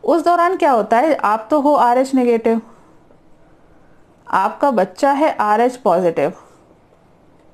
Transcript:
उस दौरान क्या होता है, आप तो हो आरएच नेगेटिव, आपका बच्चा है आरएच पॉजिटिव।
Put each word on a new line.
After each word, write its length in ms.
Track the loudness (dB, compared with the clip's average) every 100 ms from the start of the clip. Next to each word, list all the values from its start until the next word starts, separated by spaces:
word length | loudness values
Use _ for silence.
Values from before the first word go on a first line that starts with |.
| 0
उस 180 | 0
दौरान 320 | 2 0 0 0
क्या 160 | 0
होता 260 | 0 0 0
है, 160 | 0 0
आप 320 | 0 -2 -2
तो 80 | 0
हो 120 | 2
आरएच 400 | 2 2 2 0 0
नेगेटिव, 460 | 0 0 0 -2 -6 -20 -20 -20 _ _ _ -20 _ _ _ _ _ -20 _ _ -6
आपका 420 | -4 -4 -2 -2
बच्चा 400 | 0 -4 -2 -2
है 200 | 0 -2 -2
आरएच 400 | -2 0 0 -2
पॉजिटिव। 580 | 0 0 0 -2 -4 -6 -20 _ _ _ _ _ _ _ _ _ _